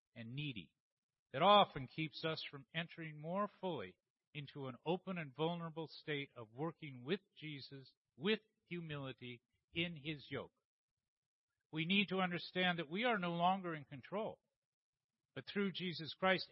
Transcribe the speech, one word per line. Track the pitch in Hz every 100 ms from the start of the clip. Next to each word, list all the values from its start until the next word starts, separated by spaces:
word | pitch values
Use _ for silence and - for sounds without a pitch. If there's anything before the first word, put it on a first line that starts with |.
| _ 120
and | 113 131
needy | 147 110 76 _ _ _ _ _ _
that | 131
often | 185 208 185 151 127 -
keeps | 156 - 160
us | 156 -
from | 139 135 165
entering | 170 - 160 151
more | 156 190 208 -
fully | 185 143 92 - _ _ _
into | 147 139 143 135
an | 123 156
open | 185 185 180
and | 147 127
vulnerable | 160 170 165 156 156 -
state | - 143 143 123
of | 110 120
working | 165 - 151 127 123
with | 196 _ -
Jesus, | 156 143 - 139 131 _ _ -
with | 180 214 _ _ -
humility, | 175 165 143 135 127 123 120 _ _ _ 170
in | 175 160
his | 147 147 -
yoke. | 131 85 _ _ _ _ _ _ _ _ _ _ _ _
We | 160 165
need | 196 190
to | 185
understand | 180 170 - 180 180 170
that | 147
we | 185
are | 247 214
no | 175
longer | 170 180 190 175 156
in |
control, | 139 139 - 196 196 - _ _ _ _ _ _ _ _ _ 135
but | -
through | 202 196
Jesus | 160 180 160 151 -
Christ | 185 185 -